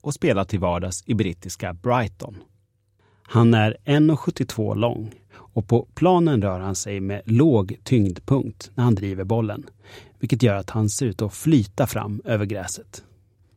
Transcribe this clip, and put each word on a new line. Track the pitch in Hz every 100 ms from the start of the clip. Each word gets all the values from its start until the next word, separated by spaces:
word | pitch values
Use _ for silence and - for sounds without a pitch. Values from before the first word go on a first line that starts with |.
och | 147
spelar | 143 170 98
till | 95 95
vardags | 87 87 92 - -
i |
brittiska | 107 92 85 90 - 92
Brighton. | 87 123 123 110 - - 90 - _ _ _ _ _ _ _
Han | - 113 117
är | 113 107 -
en | - 147 156
och | 151
sjuttiotvå | - - 123 - 107
lång | 104 120 - 110 - _
och | - - 113 -
på | 117 -
planen | - 185 175 165 123
rör | 101 92
han | 95
sig | 95 101 98
med | 98 104
låg | 110 113 160 113 92 -
tyngdpunkt | - 123 98 - - 135 113 - -
när | -
han | 120
driver | 101 101 95
bollen, | 95 113 107 104 - - - - - _
vilket | 120 117
gör | 113
att | 98 95
han | 110 104
ser | - 123
ut | -
att | 104
flyta | - 160 147 104 - -
fram | 107 104 104
över | - 107
gräset. | 104 101 92 - - - - _ _ _ _